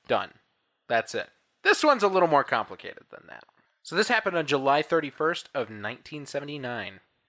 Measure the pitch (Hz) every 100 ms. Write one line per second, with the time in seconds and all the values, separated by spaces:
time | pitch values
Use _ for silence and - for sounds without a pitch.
0 | - 110 95 - _ _ _ _ - 117
1 | - 107 87 _ _ _ 381 - 311 254
2 | 196 190 165 147 131 117 104 95 92 -
3 | - - - 58 - _ _ _ - 170
4 | 220 226 202 175 143 139 139 147 143 165
5 | 147 - 156 170 - 139 110 107 107 127
6 | - 151 135 143 143 147 123 120 98 95
7 | _ _